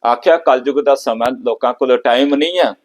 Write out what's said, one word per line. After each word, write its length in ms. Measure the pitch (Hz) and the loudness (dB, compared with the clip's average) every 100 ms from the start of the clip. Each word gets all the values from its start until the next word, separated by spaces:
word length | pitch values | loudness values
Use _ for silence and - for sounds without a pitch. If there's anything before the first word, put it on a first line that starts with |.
| 117 | -2
ਆਖਿਆ, 300 | 120 - 165 | 0 2 2
"ਕਲਯੁਗ 440 | 160 131 123 139 | 2 0 0 -2
ਦਾ 140 | 143 | 0
ਸਮਾਂ, 360 | 139 - 113 117 127 | 0 0 -2 -4 -4
ਲੋਕਾਂ 280 | 123 113 123 | -6 -4 -4
ਕੋਲ 220 | 123 131 123 | -2 0 0
ਟਾਈਮ 380 | 131 120 143 | 2 0 2
ਨਹੀਂ 260 | 143 156 180 | 0 -2 0
ਆ। 140 | 139 101 | -2 -2